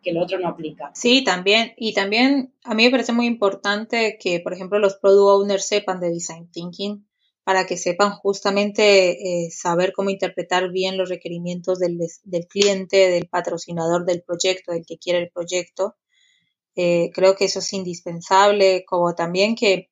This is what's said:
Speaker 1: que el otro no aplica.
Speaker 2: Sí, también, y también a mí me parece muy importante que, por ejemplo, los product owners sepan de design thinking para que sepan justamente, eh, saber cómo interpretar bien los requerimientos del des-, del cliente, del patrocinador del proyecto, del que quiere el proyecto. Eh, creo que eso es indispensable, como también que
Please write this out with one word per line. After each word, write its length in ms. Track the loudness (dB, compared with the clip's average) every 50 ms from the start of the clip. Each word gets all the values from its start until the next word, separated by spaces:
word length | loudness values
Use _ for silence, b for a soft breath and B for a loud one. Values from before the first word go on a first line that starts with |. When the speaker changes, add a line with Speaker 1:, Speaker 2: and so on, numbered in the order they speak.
Speaker 1:
que 80 | _ -4
el 80 | -2 -2
otro 200 | -2 -4 -4 -4
no 100 | -4 -6
aplica. 420 | -6 -6 -12 -12 -12 _ -16 -16 _
Speaker 2:
Sí, 300 | -2 2 4 4 4 4
también, 480 | 0 -2 -2 0 2 2 2 2 -2 -8 -8
y 160 | -8 -4 -2
también 580 | -2 -2 0 0 2 2 2 2 0 -2 -6 _ _
a 120 | _ -6 0
mí 100 | 2 4
me 60 | 4
parece 220 | 4 2 0 0
muy 120 | 0 0 0
importante 920 | 0 0 0 0 0 0 0 _ -4 -4 -4 -4 -4 -2 0 0 -2 -2 -4
que, 180 | -4 -2 -2 -2
por 120 | -4 -6
ejemplo, 260 | -10 -8 -6 -2 0 2
los 180 | 2 2 0
product 440 | _ 4 6 6 8 8 6 6 4
owners 260 | 4 0 -2 -2 -2
sepan 320 | -2 -2 -2 -2 -2 -6 -4
de 120 | -4 -4
design 400 | -4 -4 -8 -10 -14 -16 -18 -16
thinking 540 | _ -12 -12 -12 -10 -8 -8 -8 -8 -10 _ _ _ _ _ _ _ _
para 220 | _ 0 0 0 0
que 140 | -2 -6 -4
sepan 320 | -4 -4 0 2 0 0
justamente, 1000 | 0 -2 _ -4 -4 -2 -2 -2 0 0 -2 -2 0 2 4 6 6 6 6 4 0 -2 -4 -4 -4 -4 -4
eh, 40 | -6
saber 440 | -8 -6 -4 -2 0 2 0 0 -2
cómo 160 | -2 -2 -2
interpretar 600 | -2 -4 -4 -6 -6 -6 -6 -2 0 0 0 -2
bien 280 | -2 -2 -4 -2 -2 -2
los 100 | -4 -4
requerimientos 680 | -4 -8 _ -10 -10 -8 -6 -8 -8 -6 -4 -4 -2 0
del 180 | 0 -2 -2
des-, 240 | -4 -6 -6 -8 _ _
del 220 | -8 -6 -6 -6
cliente, 640 | _ -2 2 2 2 2 0 -4 0 4 4 4 6
del 180 | 4 0 -2
patrocinador 760 | -2 -4 -4 -4 -4 -6 -8 -8 -8 -6 -4 -2 0 0 0 0
del 180 | -2 -4 -4
proyecto, 500 | _ -8 -6 -2 0 -2 -2 -2 _ -8
del 120 | -8 -8 -8
que 140 | _ -18 -12
quiere 220 | -4 -2 -2 -2
el 100 | -2 -4
proyecto. 680 | _ -12 -10 -6 -4 -6 -6 _ _ -6 -6 -6 _ _ _ _ _ _ _ _ _ _ _ _ _ _ _ _ _
Eh, 340 | -2 0 2 2 2 0 -2 0
creo 200 | 2 4 4 4
que 120 | 4 0
eso 140 | -2 -2 -6
es 120 | -8 -6
indispensable, 1120 | -8 -8 -8 -8 -10 -10 _ -12 -12 -12 -4 2 4 4 6 6 4 4 4 4 4 2 -2
como 300 | _ -2 0 0 0 0
también 400 | -2 -4 -4 0 0 0 0 0
que 360 | 0 2 2 2 0 -2 _